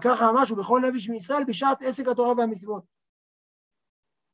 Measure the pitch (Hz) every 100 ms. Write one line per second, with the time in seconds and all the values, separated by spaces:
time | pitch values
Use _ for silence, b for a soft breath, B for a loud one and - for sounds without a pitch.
0 | 240 233 226 240 269 202 190 254 254 254
1 | 202 226 180 285 269 185 277 262 262 262
2 | 254 240 240 240 233 208 107 104 - _
3 | _ _ _ _ _ _ _ _ _ _
4 | _ _ _